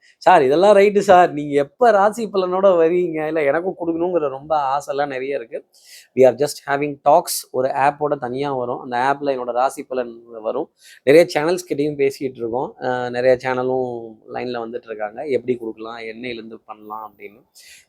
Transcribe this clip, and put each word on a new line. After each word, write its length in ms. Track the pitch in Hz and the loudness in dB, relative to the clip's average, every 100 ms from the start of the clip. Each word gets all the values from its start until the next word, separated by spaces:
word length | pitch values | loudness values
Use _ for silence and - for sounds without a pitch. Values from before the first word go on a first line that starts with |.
| _ _ | _ _
சார், 260 | 214 180 | 4 6
இதெல்லாம் 320 | 131 151 202 202 | 6 4 6 6
ரைட்டு 240 | 202 202 | 6 4
சார், 340 | 190 180 170 | 6 6 6
நீங்க 200 | 147 147 | 0 -2
எப்ப 380 | 143 143 - 240 | -2 -2 2 4
ராசி 360 | 202 202 233 220 | 4 2 0 -4
பலனோட 380 | 202 180 185 196 | -4 -2 2 4
வருவீங்க? 640 | 175 165 180 175 156 151 | 6 4 2 -2 -2 -4
இல்ல, 160 | 160 | 0
எனக்கும் 320 | 139 156 185 175 | 0 0 -2 -6
கொடுக்கணுங்கிற 500 | 170 165 175 175 147 | -4 -2 -2 -2 -2
ரொம்ப 280 | 135 151 156 | -6 -4 -2
ஆசைலாம் 500 | 135 143 147 139 143 | -2 -4 -4 -4 -4
நிறைய 280 | 131 135 135 | -6 -6 -6
இருக்கு. 300 | 120 156 - _ _ - _ 123 | -8 -14 -16 _ _ -20 _ 4
We 20 | |
are 260 | 127 117 | 4 4
just 280 | 147 - - | -2 -4 -4
having 280 | 139 147 139 143 | -4 -4 -2 4
talks. 400 | 160 - - - | 4 2 -6 -6
ஒரு 160 | 127 131 | -4 -2
ஆப்போட 500 | 139 139 147 147 143 | 0 0 0 -2 -4
தனியா 380 | 123 127 143 131 | -6 -6 -4 -4
வரும், 240 | 123 123 | -4 -6
அந்த 180 | 131 123 | -6 -2
ஆப்ல 260 | 135 143 | -2 -2
என்னோட 280 | 143 131 123 | -2 -4 -4
ராசி 320 | 120 135 143 | 0 -2 -2
பலன் 400 | 135 131 120 117 117 | -8 -6 -6 -10 -18
வரும். 440 | 113 110 120 185 _ - - | -10 -6 -6 -8 _ -20 -2
நிறைய 240 | 123 156 175 | 4 6 6
சேனல்ஸ் 400 | 156 156 180 - | 2 -2 -2 -4
கிட்டயும் 240 | 143 151 143 | -4 -4 -2
பேசிட்டு 380 | 139 - 135 131 | -2 -2 -8 -8
இருக்கோம். 400 | 117 120 170 226 | -6 -4 -6 -6
அஹ், 300 | 127 123 123 | -6 -4 -4
நிறைய 280 | 120 127 127 | 0 2 2
சேனலும் 720 | 131 127 127 131 127 120 113 110 107 | 0 -2 -2 -2 -4 -8 -12 -18 -14
லைன்ல 240 | 120 123 120 | -10 -8 -8
வந்துட்டு 280 | 113 120 113 | -8 -10 -12
இருக்காங்க, 420 | 107 107 113 151 | -10 -8 -8 -4
எப்படி 300 | 123 123 120 | -2 -2 -6
கொடுக்கலாம், 400 | 110 110 110 117 | -8 -12 -14 -12
என்னையிலேருந்து 640 | 113 110 127 117 113 113 - | -14 -12 -12 -12 -14 -18 -20
பண்ணலாம் 480 | 107 107 110 107 | -20 -16 -14 -14
அப்படின்னு. 300 | 101 101 107 _ _ - - | _ -20 -20 _ _ -20 -20